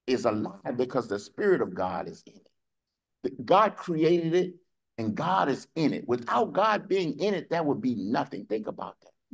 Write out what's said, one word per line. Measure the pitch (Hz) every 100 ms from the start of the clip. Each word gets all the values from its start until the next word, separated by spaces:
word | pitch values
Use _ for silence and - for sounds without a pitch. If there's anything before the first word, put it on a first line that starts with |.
| -
is | 120 110
alive | 107 107 - 151 123
because | 127 135 104
the | 101
Spirit | - - 208 156
of | 101
God | 90 92 87 82
is | - -
in | - _ _ _ _ _ _ _ _
it. | 127 135 123
God | 185 214 208
created | - 156 160 175 165 175
it | 185 - _ _ _ -
and | 226 -
God | 165 190 156
is | 117 - 165
in | 143
it. | 87 -
Without | 120 120 233 226
God | 185 214 202 -
being | 190 160 139
in | 202
it, | 180 -
there | 170
would | 147 117
be | 127 120
nothing. | 98 143 - - 208
Think | 220 214
about | - - -
that. | - _ _